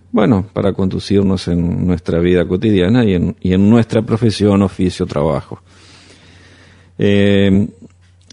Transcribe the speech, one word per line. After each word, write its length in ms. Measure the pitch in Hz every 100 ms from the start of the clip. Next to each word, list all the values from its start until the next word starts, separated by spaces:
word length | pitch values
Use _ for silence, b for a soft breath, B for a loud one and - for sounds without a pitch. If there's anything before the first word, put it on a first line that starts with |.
| -
bueno, 320 | 220 190 98 -
para 180 | 104 101
conducirnos 760 | 90 95 90 - 98 98 95 -
en 360 | 87 87 90 90
nuestra 340 | 87 - 85
vida 280 | 87 90 82
cotidiana 560 | 90 113 98 87 123
y 120 | 110 90
en, 200 | 87 -
y 100 | 92
en 180 | 92 101
nuestra 320 | 117 110 113
profesión, 600 | - 110 117 - 104 98
oficio, 440 | 95 - 92 - 82
trabajo. 560 | 73 78 69 - - _ b b b b b b b b b b b b -
Eh, 720 | 104 101 101 98 98 95 214 - - _ _ _ -